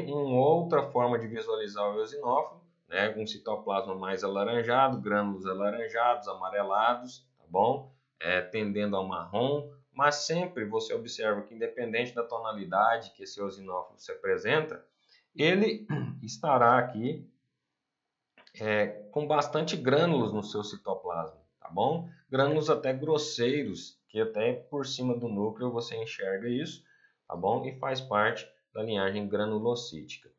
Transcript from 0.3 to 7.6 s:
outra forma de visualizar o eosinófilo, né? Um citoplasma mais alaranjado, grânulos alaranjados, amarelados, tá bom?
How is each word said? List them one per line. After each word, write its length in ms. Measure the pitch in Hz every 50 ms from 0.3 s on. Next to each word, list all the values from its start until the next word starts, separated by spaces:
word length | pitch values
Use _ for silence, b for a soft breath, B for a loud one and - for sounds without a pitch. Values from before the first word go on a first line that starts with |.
| 127 123
outra 440 | 131 147 160 170 170 170 165 143 127 -
forma 260 | - 123 120 120 120 117
de 100 | 117 107
visualizar 640 | 113 113 107 113 110 110 107 101 101 104 104 104
o 80 | 104 107
eosinófilo, 640 | 110 110 139 143 135 120 127 143 - - - - - _ _ _ _ -
né? 280 | 85 92 104 110 107 110
Um 80 | 107
citoplasma 720 | 107 - - - 110 107 - - - 98 98 95 95 92
mais 280 | 95 95 95 98 95 101
alaranjado, 800 | 98 98 98 101 110 120 120 113 117 120 131 135 131 123 104
grânulos 460 | 101 104 104 104 104 101 98 92 95 95
alaranjados, 800 | 92 95 101 104 107 117 117 110 113 117 117 123 120 117 - 101
amarelados, 1000 | 92 92 92 92 98 101 101 95 98 104 110 120 123 120 127 127 - - _ _ _ _
tá 60 | _ 80
bom? 420 | 85 95